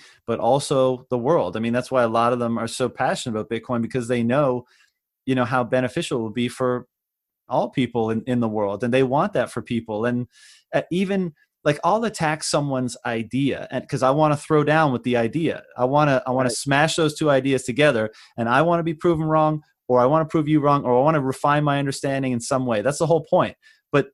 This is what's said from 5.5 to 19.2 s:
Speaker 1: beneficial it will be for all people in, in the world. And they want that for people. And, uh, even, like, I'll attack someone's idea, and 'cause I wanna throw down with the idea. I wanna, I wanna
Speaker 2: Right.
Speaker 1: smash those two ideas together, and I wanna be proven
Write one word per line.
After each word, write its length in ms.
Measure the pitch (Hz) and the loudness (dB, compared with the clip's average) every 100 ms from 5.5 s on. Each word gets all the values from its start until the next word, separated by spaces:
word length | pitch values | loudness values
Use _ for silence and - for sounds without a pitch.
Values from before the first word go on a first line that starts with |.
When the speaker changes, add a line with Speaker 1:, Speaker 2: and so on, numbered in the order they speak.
| 131 | 0
Speaker 1:
beneficial 540 | 117 127 127 165 170 135 | 0 0 -2 -4 -4 -4
it 40 | |
will 80 | 113 | -4
be 180 | 113 120 | -4 -4
for 380 | - 127 123 - _ _ _ _ _ - | -2 -2 -2 -8 _ _ _ _ _ -6
all 220 | 131 208 | -4 -2
people 400 | - 120 120 113 | -2 -2 -2 -2
in, 120 | 113 120 | -2 -2
in 140 | 123 | -2
the 80 | 113 | 0
world. 340 | 107 101 101 | -2 -4 -4
And 100 | 120 | -2
they 100 | 131 | 0
want 320 | 131 139 196 | 2 0 0
that 160 | 151 110 | -2 -4
for 120 | 120 | -6
people. 440 | - 117 113 107 117 | -6 -6 -4 -4 -2
And, 200 | 123 123 _ - - _ | -2 -6 _ -20 -20 _
uh, 80 | - - | -4 -2
even, 440 | 175 190 196 180 - _ _ | -2 -2 -2 -4 -8 _ _
like, 160 | 147 147 | -2 0
I'll 200 | 170 214 | 0 0
attack 380 | 226 - 160 151 | -2 -2 -4 -2
someone's 540 | - 160 143 131 127 - 123 | -2 -2 -2 -2 -4 -6 -6
idea, 640 | 117 110 127 139 92 - | -6 -4 -2 -2 -2 -6
and 180 | 127 - | -8 -6
'cause 140 | 131 | 0
I 80 | 131 | 2
wanna 260 | 147 156 147 | 4 2 2
throw 280 | - 151 | 0 0
down 280 | 143 156 151 | 4 4 2
with 100 | 120 | 0
the 140 | 123 120 | 0 0
idea. 460 | 113 156 151 - - - | 0 0 -4 -4 -10 -4
I 80 | |
wanna, 380 | 127 143 151 131 131 | 0 4 4 2 0
I 40 | |
wanna 180 | 127 123 | -2 0
Speaker 2:
Right. 80 | 143 | -2
Speaker 1:
smash 400 | 139 139 156 - | 0 2 2 2
those 180 | 156 | 0
two 160 | 151 156 | 0 2
ideas 320 | 135 131 131 | 2 2 -2
together, 460 | - 113 151 117 110 - - - | -2 2 2 2 -2 -6 -20 -6
and 120 | 113 | 0
I 140 | 131 | 2
wanna 200 | 165 170 | 4 0
be 100 | 165 | -2
proven 300 | 160 175 160 | -2 0 0